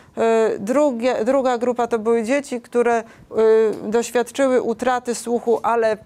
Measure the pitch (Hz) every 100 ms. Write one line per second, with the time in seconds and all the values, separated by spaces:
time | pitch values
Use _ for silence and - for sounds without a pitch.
0 | - - 226 226 220 - 196 254 294 233
1 | 247 240 220 269 254 240 240 240 233 233
2 | 214 233 220 277 277 240 233 240 240 233
3 | 226 - - - 220 220 220 - 208 226
4 | 233 240 233 - 269 254 - 220 247 247
5 | 240 226 - 240 240 220 - 233 220 214